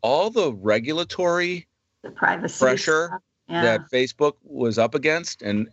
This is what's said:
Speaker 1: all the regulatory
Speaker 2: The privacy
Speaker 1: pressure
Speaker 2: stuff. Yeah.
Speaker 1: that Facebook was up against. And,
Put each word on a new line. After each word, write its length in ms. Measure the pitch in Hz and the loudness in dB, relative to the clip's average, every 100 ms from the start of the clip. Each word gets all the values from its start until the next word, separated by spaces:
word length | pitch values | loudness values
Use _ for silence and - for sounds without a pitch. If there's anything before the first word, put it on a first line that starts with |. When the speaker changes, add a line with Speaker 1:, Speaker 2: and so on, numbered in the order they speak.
Speaker 1:
all 260 | 113 147 214 | 0 2 0
the 220 | 233 151 | 0 -2
regulatory 1120 | 101 101 107 120 160 170 - 175 175 175 175 - _ _ _ | -2 0 0 0 -4 -4 -2 0 0 -2 -4 -10 _ _ _
Speaker 2:
The 80 | - | -18
privacy 480 | - 175 175 170 - | -2 0 0 -4 0
Speaker 1:
pressure 480 | 131 131 - 156 170 | 2 2 2 0 0
Speaker 2:
stuff. 140 | 185 _ _ - | -8 _ _ -8
Yeah. 140 | 170 | 0
Speaker 1:
that 280 | 139 110 - | 2 2 0
Facebook 440 | 127 127 - 147 - | 0 0 0 0 -2
was 340 | - 139 117 110 | -10 -2 0 2
up 180 | 113 | 2
against. 460 | 147 151 160 - - | 2 0 -2 -4 -10
And, 280 | 107 104 113 | -4 -2 -2